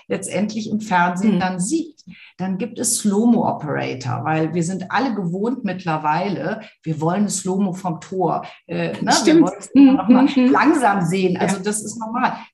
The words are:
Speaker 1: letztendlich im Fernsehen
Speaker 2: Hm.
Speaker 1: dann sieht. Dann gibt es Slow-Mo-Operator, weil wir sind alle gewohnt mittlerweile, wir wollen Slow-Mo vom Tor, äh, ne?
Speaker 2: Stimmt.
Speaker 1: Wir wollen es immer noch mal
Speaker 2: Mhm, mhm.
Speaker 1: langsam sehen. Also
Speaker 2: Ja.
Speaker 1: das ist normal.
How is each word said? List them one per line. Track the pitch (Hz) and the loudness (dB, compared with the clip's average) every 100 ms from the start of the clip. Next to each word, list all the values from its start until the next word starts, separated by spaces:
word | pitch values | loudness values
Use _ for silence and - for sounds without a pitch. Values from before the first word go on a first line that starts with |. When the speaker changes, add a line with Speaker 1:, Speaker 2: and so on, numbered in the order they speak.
| - | -8
Speaker 1:
letztendlich | - - 185 208 226 214 | -8 -4 -4 -2 -4 -6
im | 214 | -6
Fernsehen | - 180 175 180 214 | 0 0 2 2 2
Speaker 2:
Hm. | 180 | 2
Speaker 1:
dann | 185 185 | 0 -2
sieht. | 190 330 - - - - - - | -2 -2 -4 -12 -20 -20 -20 -8
Dann | 185 185 | -6 -4
gibt | 240 - | -6 -4
es | 247 - | -4 -2
Slow-Mo-Operator, | 208 196 240 208 120 - 151 139 131 127 123 117 | 0 2 4 4 2 -4 -4 -4 -4 -6 -6 -4
weil | 151 160 160 | -2 0 0
wir | 175 | -2
sind | 165 190 180 | -4 -6 -4
alle | 202 262 | -2 -2
gewohnt | 208 175 180 226 269 | -2 -4 -4 -4 -4
mittlerweile, | 196 180 170 156 151 160 196 160 160 214 - _ | -6 -6 -4 -2 0 0 -2 -4 -6 -8 -12 _
wir | 160 147 | -8 -2
wollen | 160 185 208 | -2 0 0
Slow-Mo | - 185 190 196 | -2 -2 -2 -2
vom | 170 185 160 | -2 -6 -8
Tor, | - 185 170 143 - - - | -8 -2 -2 -2 -8 -16 -10
äh, | 170 170 - | -6 -6 -4
ne? | 214 | 0
Speaker 2:
Stimmt. | 269 262 320 | 2 4 6
Speaker 1:
Wir | |
wollen | 208 - | 4 0
es | - | 2
immer | 269 269 | 6 8
noch | 269 185 | 6 4
mal | 254 | 6
Speaker 2:
Mhm, | 277 262 | 6 4
mhm. | 254 | 4
Speaker 1:
langsam | 277 247 330 226 202 165 | 4 4 4 2 2 2
sehen. | 190 185 175 | 2 0 0
Also | - 196 | 0 0
Speaker 2:
Ja. | |
Speaker 1:
das | 196 208 | -2 -4
ist | - - | -6 -10
normal. | 220 247 254 - - | -8 -2 -2 -2 -10